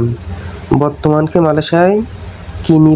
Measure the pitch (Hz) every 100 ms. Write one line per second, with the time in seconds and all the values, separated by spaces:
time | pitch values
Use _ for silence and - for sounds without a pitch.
0 | 120 120 - - - - - 131 147 143
1 | 156 151 151 180 160 151 151 165 180 208
2 | 220 - - - - - - 160 156